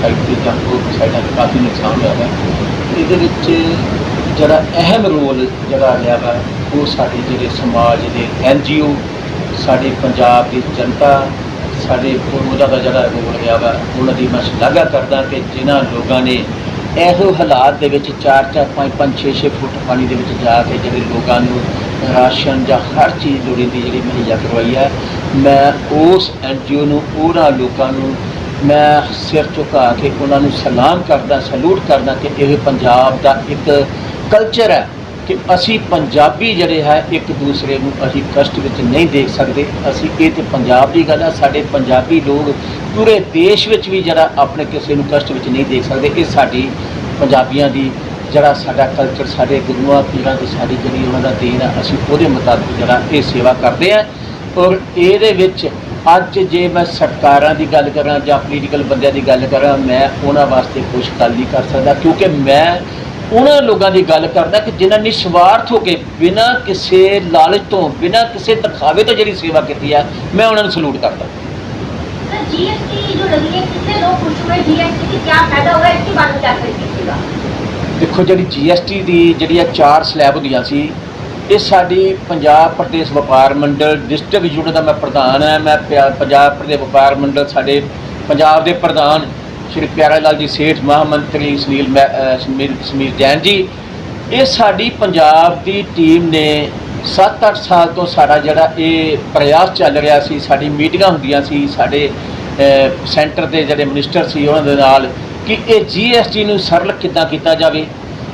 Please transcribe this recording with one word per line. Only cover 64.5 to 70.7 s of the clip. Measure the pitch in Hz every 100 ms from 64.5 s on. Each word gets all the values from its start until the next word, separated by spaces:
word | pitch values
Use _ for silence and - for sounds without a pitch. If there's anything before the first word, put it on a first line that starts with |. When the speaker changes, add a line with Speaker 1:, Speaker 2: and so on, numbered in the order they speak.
| 208
Speaker 1:
ਕਿ | 214
ਜਿਨ੍ਹਾਂ | - 190 214
ਨਿਸਵਾਰਥ | 220 - 190 175 180 226 -
ਹੋ | 226
ਕੇ, | - 165 - -
ਬਿਨਾਂ | 170 202 233 254
ਕਿਸੇ | - 185 - 185 190 202
ਲਾਲਚ | 180 160 170 196 -
ਤੋਂ, | - 156
ਬਿਨਾਂ | 139 175 220
ਕਿਸੇ | 226 202 -
ਦਿਖਾਵੇ | 220 - - 143 170
ਤੋਂ | 226
ਜਿਹੜੀ | 214 208
ਸੇਵਾ | 185 165 156
ਕੀਤੀ | 135 143 143
ਹੈ, | 147 147 - -
ਮੈਂ | 190 226
ਉਹਨਾਂ | 214
ਨੂੰ | 202